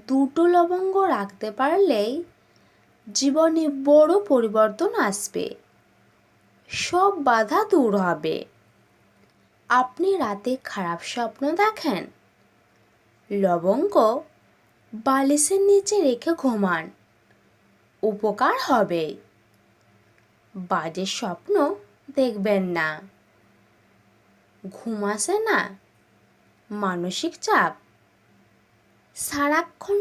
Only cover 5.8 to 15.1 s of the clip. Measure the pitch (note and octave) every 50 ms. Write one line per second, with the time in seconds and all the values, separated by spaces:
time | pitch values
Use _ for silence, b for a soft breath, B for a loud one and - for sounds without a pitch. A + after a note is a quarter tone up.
5.8 | _ _ _ _ _ _ _ _ _ _ _ _ _ _ _ _ _ - - -
6.8 | - - F4 F4 F#4+ G4+ G4 E4+ C#4+ C4 A#3 A3+ A3 G#3+ D4 F#4+ A4 G#4 G4 D#4+
7.8 | B3+ A3 G3 G3+ F#3 F3 E3+ D#3 D#3 D#3+ - - - - _ _ _ _ _ _
8.8 | _ _ _ _ _ _ _ _ _ _ _ _ _ _ _ _ _ - A#3 B3+
9.8 | B3+ B3+ - - E4+ F#4+ G4 F4+ C4+ G#3+ G3+ G3+ - B3 B3+ C4 - - - G#3
10.8 | F#3 E3+ E3+ F3 - - - A#3+ A#3+ A3 A3 - C#4 D4 D#4+ E4+ G4+ A4 G#4+ -
11.8 | - D4+ G#3 E3 - - - _ _ _ _ _ _ _ _ _ _ _ _ _
12.8 | _ _ _ _ _ _ _ _ _ - G3+ G3+ F#3+ F#3 F3 E3+ E3 F#3 G#3 C4
13.8 | F4 G4+ G4+ E4 A#3 G#3+ A#3 D4 D#4+ - _ _ _ _ _ _ _ _ _ _
14.8 | _ - - G#3+ A3+ C4+